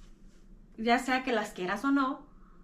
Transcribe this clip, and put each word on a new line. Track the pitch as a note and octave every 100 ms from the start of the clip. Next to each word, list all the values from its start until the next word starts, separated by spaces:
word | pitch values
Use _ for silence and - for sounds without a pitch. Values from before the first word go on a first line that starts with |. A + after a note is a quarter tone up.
| - - - - - - - -
ya | A3 B3
sea | B3+ B3+
que | C4
las | A3 G#3+
quieras | - F3+ G#3
o | C4+
no, | C#4 C4 D4 - - - -